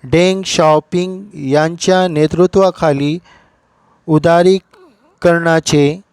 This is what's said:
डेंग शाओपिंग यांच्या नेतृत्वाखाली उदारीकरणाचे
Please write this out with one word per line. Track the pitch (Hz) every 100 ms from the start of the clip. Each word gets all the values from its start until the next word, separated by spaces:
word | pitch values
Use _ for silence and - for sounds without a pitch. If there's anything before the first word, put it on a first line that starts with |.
डेंग | 131 156 180 190 190
शाओपिंग | - 156 156 - 180 180 185 202
यांच्या | 160 135 143 160 170 - 185 185
नेतृत्वाखाली | 151 156 165 180 202 190 175 160 139 143 170 _ _ _ _ _ _ _ _ -
उदारीकरणाचे | 151 156 170 180 190 _ _ _ _ _ _ 175 170 170 160 - 151 143 165 _